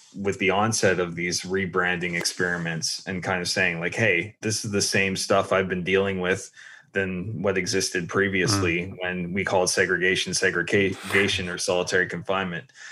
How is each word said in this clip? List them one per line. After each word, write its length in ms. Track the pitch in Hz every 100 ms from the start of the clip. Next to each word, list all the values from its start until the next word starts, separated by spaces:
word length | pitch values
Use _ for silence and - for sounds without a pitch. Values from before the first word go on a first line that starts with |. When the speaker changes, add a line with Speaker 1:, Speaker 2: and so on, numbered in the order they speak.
| -
Speaker 1:
with 240 | - 98 95
the 100 | 95
onset 500 | 95 110 110 101 90
of 160 | 87 82
these 280 | 87 82
rebranding 720 | 90 95 92 90 90 87 87 85
experiments 840 | 90 - 90 87 85 80 - - -
and 160 | 92
kind 160 | 98 92
of 80 | 87
saying, 320 | 101 92 82
like, 160 | 87 -
"Hey, 400 | 113 85 101 -
this 240 | 107 110 107
is 60 |
the 100 | 101
same 340 | - 101 95 95
stuff 380 | - 98 95
I've 160 | 95 95
been 140 | 92
dealing 360 | 87 95 98 95
with 320 | 90 95 - - - - _
than 500 | 98 95 92 101 80
what 160 | 101 92
existed 500 | 87 95 - 92 82
previously 760 | 98 98 95 90 101 90 85
Speaker 2:
Mm. 120 | 95 90
Speaker 1:
when 320 | 90 90 85
we 100 | 98
called 260 | 87 95 90
segregation 640 | - 90 87 92 90 92
segregation 1160 | 87 95 87 85 104 95 90 - 98 98 - 90
or 80 | 87
solitary 500 | - 90 90 92 87
confinement." 640 | 90 85 95 92 82 - - -